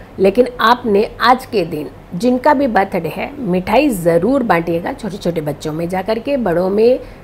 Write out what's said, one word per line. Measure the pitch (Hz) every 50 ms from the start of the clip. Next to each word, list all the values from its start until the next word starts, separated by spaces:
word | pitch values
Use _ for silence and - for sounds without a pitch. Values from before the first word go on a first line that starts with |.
| - - - -
लेकिन | 190 196 190 247 254 247 - -
आपने | 233 220 247 240 - 226 202 202 226 - - -
आज | - 233 254 247 -
के | - - 202 170
दिन | 165 - 151 143 - - - - - -
जिनका | 175 226 254 247 247 254 302 294
भी | 262 285
बर्थडे | 247 214 196 202 202 - 180 165 156
है, | - - - - - -
मिठाई | 262 175 180 185 180 208 208 262 302 294
ज़रूर | 226 180 165 175 165 170 175 233 277 285 240
बांटिएगा, | 214 180 170 170 175 165 170 175 226 277
छोटे | - - 190 165
छोटे | - - 185 165 165
बच्चों | 151 147 143 - - 156 151
में | 160 170 170
जा | 185 185
कर | 185 220 220 226
के, | 226 277 285
बड़ों | 262 226 190 165 170 185 190
में, | 202 208 226 240 262 294 - - - -